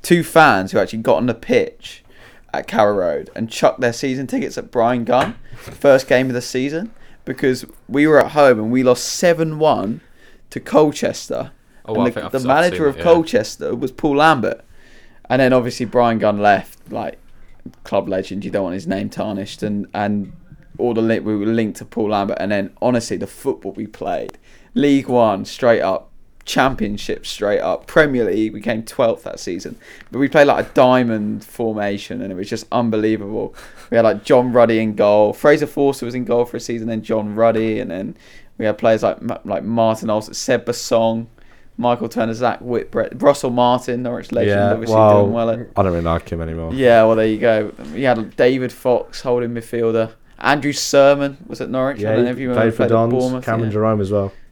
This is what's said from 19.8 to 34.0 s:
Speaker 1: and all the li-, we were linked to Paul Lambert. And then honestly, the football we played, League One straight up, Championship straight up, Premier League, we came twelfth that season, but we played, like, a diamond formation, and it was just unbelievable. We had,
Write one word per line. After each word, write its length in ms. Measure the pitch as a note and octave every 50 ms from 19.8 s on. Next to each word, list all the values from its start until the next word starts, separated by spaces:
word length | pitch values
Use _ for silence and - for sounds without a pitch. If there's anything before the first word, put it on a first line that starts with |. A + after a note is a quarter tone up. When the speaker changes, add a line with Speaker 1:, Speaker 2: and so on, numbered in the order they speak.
| G2 - -
Speaker 1:
and 400 | G2+ G#2 G#2 G#2 G#2 G2 - - - - - - - - - -
all 160 | - A2+ A#2+ A#2
the 80 | A2+
li-, 180 | A2+ A2+ A2 G2
we 180 | C#2+ G#2+ G#2+
were 80 | G#2 G2+
linked 320 | A2 A2+ A2+ A2+ G#2+ F2+
to 80 | - G#2+
Paul 240 | - - A#2 A2 G#2
Lambert. 280 | G#2+ G2+ G2 G#2 - -
And 100 | F2 G2
then 200 | G#2 G2+ G2 F#2 - -
honestly, 340 | - B2 B2 A#2 A2+ - G#2
the 120 | F2 G2
football 440 | G2 - - - C3+ B2+ - G#2+ G2 F#2+
we 140 | A2 A2
played, 500 | - - - - F#2+ F2 C#2+ A1+ - - - _ - - - - _ -
League 320 | B2 C#3+ C#3+ C#3 C#3 B2
One 380 | - B2 B2 A#2 A2 G2 G2 G#2+
straight 360 | - - - B2 A#2+ A#2 -
up, 280 | D2 F#2+ F#2+ - - - - - - - _ - -
Championship 800 | - - D3+ C3 C3+ C3 - A2 G2+ G#2 G2+ - - F2+ - -
straight 320 | - - - G#2 G2+ G#2 -
up, 260 | - E2+ F#2 - -
Premier 400 | - - D#3+ D#3 D3 C3+ B2 A2+
League, 280 | F#2+ F2 G#2+ A2 G#2+ -
we 80 | G#2+
came 200 | G2 A2+ A#2 A2 A2
twelfth 400 | - - - B2+ A2+ - - -
that 160 | - - -
season, 360 | - G2+ F2 F#2 - - - - - - - - - -
but 60 | - A#2+
we 80 | C#3+
played, 180 | C3+ - D#3 C#3+
like, 180 | C#3+ A2 E2 -
a 20 | - -
diamond 680 | D3+ C3 B2+ B2+ B2+ B2 A#2 A2+ G#2+ G#2 G#2 G#2+ G#2 -
formation, 760 | - - - A#2+ A2+ A2 G#2+ G2+ G2+ G2+ G2+ - - - G2+ G2
and 80 | G2
it 40 | F#2
was 140 | F2+ G2+ G#2
just 160 | A#2 G#2+ - _
unbelievable. 840 | - A#2+ A#2+ A2+ A2 A2 G#2+ A2 A2 G#2 G2+ G2 A2 G#2+ A2 A2+ - - - - - - - -
We 60 | -
had, 60 | A#2